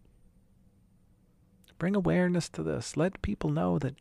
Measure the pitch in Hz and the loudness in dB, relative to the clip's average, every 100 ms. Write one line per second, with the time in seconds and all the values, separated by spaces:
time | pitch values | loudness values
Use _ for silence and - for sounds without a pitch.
0 | - - - _ _ _ - _ _ _ | -20 -20 -20 _ _ _ -20 _ _ _
1 | _ _ _ _ _ _ - - 175 202 | _ _ _ _ _ _ -20 -4 0 2
2 | 165 175 180 175 - - 78 - - 147 | 2 4 4 2 -2 -4 -4 -4 -4 -2
3 | 185 - 208 208 151 151 180 165 131 - | -2 -2 -4 -2 -2 0 0 0 -2 -8